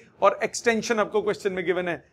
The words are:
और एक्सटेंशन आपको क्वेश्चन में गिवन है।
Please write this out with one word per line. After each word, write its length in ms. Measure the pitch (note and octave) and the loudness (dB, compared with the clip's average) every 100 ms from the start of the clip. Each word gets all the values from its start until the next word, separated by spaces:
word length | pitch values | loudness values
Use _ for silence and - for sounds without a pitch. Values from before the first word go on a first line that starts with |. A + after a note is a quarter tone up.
| - - | -10 2
और 160 | G3 - | 2 2
एक्सटेंशन 540 | A3 - A#3+ A3 A3 A3+ | -4 -2 0 0 0 0
आपको 220 | G3 G#3+ | 0 0
क्वेश्चन 300 | F#3+ F#3+ G3+ | 0 -2 -4
में 120 | F#3 F3 | -4 -2
गिवन 220 | F3+ F3+ | -2 -2
है। 80 | D3+ - | -6 -8